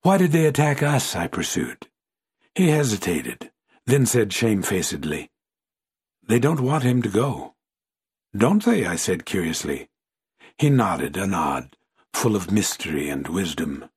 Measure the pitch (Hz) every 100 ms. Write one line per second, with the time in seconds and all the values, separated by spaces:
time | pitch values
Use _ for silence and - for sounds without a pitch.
0 | 180 190 180 160 156 139 147 139 147 143
1 | - 90 80 - - - 78 - - _
2 | _ _ _ _ _ - 180 151 139 101
3 | - 80 - - - _ _ _ - 139
4 | 123 123 104 - 117 101 85 92 80 76
5 | 76 76 - _ _ _ _ _ _ _
6 | _ _ - 117 139 156 127 156 123 123
7 | 113 98 139 - - _ _ _ _ _
8 | _ _ _ 101 120 208 240 214 90 85
9 | - 87 - 95 82 80 76 69 - _
10 | _ _ _ _ - - 147 135 101 90
11 | - 92 98 90 73 64 - _ _ _
12 | _ - 117 104 87 104 95 - 80 76
13 | 71 69 - 87 87 - 78 69 -